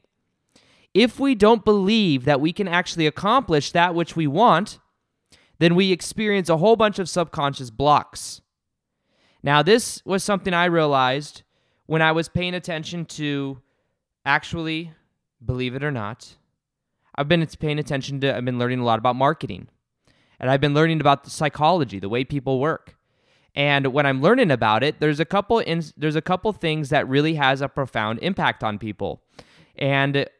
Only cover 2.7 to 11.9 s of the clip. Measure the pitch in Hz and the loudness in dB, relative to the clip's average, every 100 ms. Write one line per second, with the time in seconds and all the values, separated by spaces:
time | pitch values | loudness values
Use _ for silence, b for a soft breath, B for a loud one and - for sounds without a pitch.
2.7 | 170 175 165 151 - 190 262 214 151 - | -2 -2 -2 -2 0 0 0 2 0 0
3.7 | 175 180 170 165 165 151 147 233 165 208 | 0 0 0 -4 -2 -2 2 4 4 2
4.7 | - _ _ _ _ _ b b b 165 | -10 _ _ _ _ _ b b b 2
5.7 | 170 196 175 - - 214 202 165 160 202 | 4 2 0 -4 -6 0 0 2 2 4
6.7 | 220 214 202 170 185 160 156 143 135 127 | 4 2 0 -4 -4 -4 -2 -4 -4 -12
7.7 | 110 143 139 - - - - _ _ _ | -2 2 2 2 -14 -14 -16 _ _ _
8.7 | _ _ _ _ _ _ _ 143 147 151 | _ _ _ _ _ _ _ 0 2 4
9.7 | 233 - - - 190 - 196 196 175 175 | 2 2 -10 -4 -4 -2 -4 -2 0 2
10.7 | 170 151 139 127 135 147 - _ _ _ | 2 2 2 2 0 -6 -18 _ _ _
11.7 | _ - | _ -6